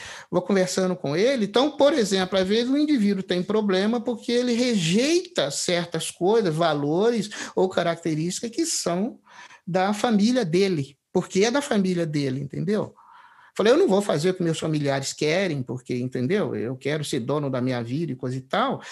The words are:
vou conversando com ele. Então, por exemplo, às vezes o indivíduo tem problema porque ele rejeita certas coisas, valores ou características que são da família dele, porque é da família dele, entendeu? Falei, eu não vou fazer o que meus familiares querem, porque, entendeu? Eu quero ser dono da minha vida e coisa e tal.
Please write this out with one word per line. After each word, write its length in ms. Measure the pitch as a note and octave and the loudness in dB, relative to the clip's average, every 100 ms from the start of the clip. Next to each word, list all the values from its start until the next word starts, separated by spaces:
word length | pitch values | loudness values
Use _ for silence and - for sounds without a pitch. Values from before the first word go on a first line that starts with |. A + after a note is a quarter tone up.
| - - - | -14 -16 -4
vou 120 | F3+ | -4
conversando 520 | F3+ G3 F3+ - F#3 F3+ | 2 2 2 0 -2 -2
com 200 | C#3 D3+ | -2 0
ele. 280 | A#3 C#4 G3+ | 2 2 2
Então, 260 | A#3+ D4 | 2 2
por 220 | - C#4 | 4 4
exemplo, 440 | C#4+ G3 F#3+ F#3 G3 | 4 2 0 0 0
às 100 | F#3 | 2
vezes 220 | G#3+ A#3+ | 0 2
o 80 | C#4 | 0
indivíduo 460 | D4+ C#4+ G3+ G3 | 2 2 2 0
tem 180 | F#3 F3+ | -2 -4
problema 580 | F3+ G#3+ G#3 F#3 G#3 A#3+ | 0 0 2 2 2 0
porque 320 | A#3+ A#3+ - | -2 -6 0
ele 220 | A#3+ B3 | 0 2
rejeita 960 | A#3 B3+ A3 D#3+ F#3+ C#4 E4+ F#4 - D3 | 0 2 2 2 2 4 2 0 -2 -2
certas 600 | - - F3 E3+ D#3+ - | -2 -2 -2 -2 -6 -6
coisas, 420 | - F3 A3+ F#3+ | -2 2 4 2
valores 760 | D#3 E3+ D3 C#3+ E3 A3 A#3 - - - - | 2 2 2 0 2 2 2 -2 -8 -6 0
ou 120 | F#3 | 0
características 840 | F#3+ E3+ E3 E3+ D#3 E3+ - A#3 | 2 0 0 -2 -2 -2 -4 -6
que 160 | A3+ E4 | -4 -4
são 520 | - F3+ F3 A3+ - _ - - - - | -2 -2 -2 -2 -6 _ -20 -20 -16 -4
da 280 | F3+ F#3+ | 0 2
família 520 | G#3 B3 G#3 G#3+ B3+ F#3+ | 2 2 4 4 2 2
dele, 500 | F3 G3 E3+ C#3 - _ | 2 2 0 -4 -12 _
porque 320 | F#3 F3+ F#3 | -4 -2 0
é 60 | A3 | 2
da 120 | C4 | 2
família 440 | C#4+ A3 F#3 F3 E3 | 0 0 2 0 -2
dele, 340 | D3+ C#3 C3 | -2 -2 -4
entendeu? 540 | C#3 C#3+ D#3+ G#3 - - - - - - - - | -6 -6 -2 -2 -4 -10 -20 -20 -20 -20 -18 0
Falei, 160 | G#3 | 4
eu 40 | C#4+ | 6
não 100 | F#4+ | 6
vou 140 | G3 | 2
fazer 300 | G3+ D#3+ F3 | 2 0 0
o 20 | F3+ | 0
que 80 | |
meus 160 | E3+ D#3+ | -2 -2
familiares 520 | E3 D3+ C#3+ C3+ C3+ | -2 -2 0 -2 -4
querem, 500 | - D3+ E3+ G3 C#3+ | -4 0 0 0 -4
porque, 320 | B2 B2+ - B2+ | -6 -8 -6 -4
entendeu? 600 | B2+ C3 B2+ G3+ D3 A2+ | -4 -2 0 0 0 -4
Eu 200 | A2 C3 | -6 -4
quero 260 | C#3+ D3+ | -4 -4
ser 160 | C#3+ D3 | -2 -4
dono 300 | A#2 D3 C#3+ | -2 -2 -2
da 120 | B2+ | -2
minha 200 | B2+ B2 | -2 -2
vida 280 | A2+ C3+ E3 | -4 -4 -4
e 40 | B2+ | -6
coisa 220 | B2+ C3 | -6 -8
e 40 | |
tal. 380 | C3 F#3 C4 G#3+ - | -4 -2 -2 -4 -8